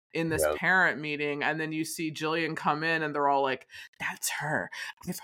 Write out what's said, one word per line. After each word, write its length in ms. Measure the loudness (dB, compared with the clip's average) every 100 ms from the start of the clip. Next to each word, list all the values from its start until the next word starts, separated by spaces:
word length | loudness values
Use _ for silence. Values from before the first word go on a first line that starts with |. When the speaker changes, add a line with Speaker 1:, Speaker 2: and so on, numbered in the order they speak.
| _
Speaker 1:
in 160 | -2 0
this 120 | 2 2
Speaker 2:
Yeah. 80 | 2
Speaker 1:
parent 460 | 4 4 4 2
meeting, 420 | -2 -2 -2 0
and 160 | 0 0
then 140 | -2
you 100 | -2
see 260 | -4 -4 -6
Jillian 460 | -2 -2 0 -2 -2
come 260 | 0 0 2
in 180 | 2
and 100 | 0
they're 140 | 2 4
all 160 | 4
like, 240 | 4 0 -6 -18 -16 -8
"That's 300 | -8 -6 -6 -4
her. 320 | -2 -2 -2 -8 -12 -10 -8
I've 140 | -8